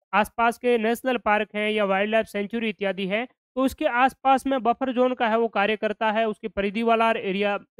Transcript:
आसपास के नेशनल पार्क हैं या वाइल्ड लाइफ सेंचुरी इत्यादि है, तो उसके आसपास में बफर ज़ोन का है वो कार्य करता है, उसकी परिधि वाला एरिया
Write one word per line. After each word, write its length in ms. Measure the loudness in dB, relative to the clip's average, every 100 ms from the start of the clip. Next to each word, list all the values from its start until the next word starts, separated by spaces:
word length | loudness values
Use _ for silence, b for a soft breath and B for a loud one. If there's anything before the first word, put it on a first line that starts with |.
| _
आसपास 460 | 0 0 0 0 0
के 200 | 0 2
नेशनल 380 | 0 -2 -2 -2
पार्क 320 | 0 0 -2
हैं 160 | -4 -2
या 140 | 0
वाइल्ड 260 | 0 0 0
लाइफ 160 | 0 0
सेंचुरी 420 | -4 -6 -4 -4
इत्यादि 380 | -2 -4 -4 -4
है, 200 | -4 -6
तो 360 | _ _ -2
उसके 240 | -2 0 -2
आसपास 600 | 2 2 2 2 2 2
में 160 | 0
बफर 300 | 0 0 0
ज़ोन 220 | 0 0
का 140 | 0 0
है 100 | 0
वो 100 | 0
कार्य 280 | 0 0 0
करता 360 | -2 -2 0
है, 160 | 0 -2
उसकी 200 | -4 -8
परिधि 340 | -4 -4 -2
वाला 280 | 0 2 2
एरिया 480 | 0 -2 -2 -2 -4 -8